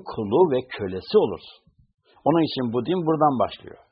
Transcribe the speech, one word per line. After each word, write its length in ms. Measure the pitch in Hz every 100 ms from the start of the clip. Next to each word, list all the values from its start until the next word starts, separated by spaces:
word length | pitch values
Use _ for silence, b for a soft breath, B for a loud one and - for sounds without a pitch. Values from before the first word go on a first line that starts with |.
| -
kulu 400 | - 101 127 175
ve 80 | 131 -
kölesi 500 | - 95 92 - 208
olursun. 420 | 131 85 - - _ _ _ _ b b
Onun 180 | 135 165 151
için 240 | 135 120
bu 120 | 123
din 200 | 117 185
buradan 340 | 160 156 151 120
başlıyor. 380 | 95 - 87 - _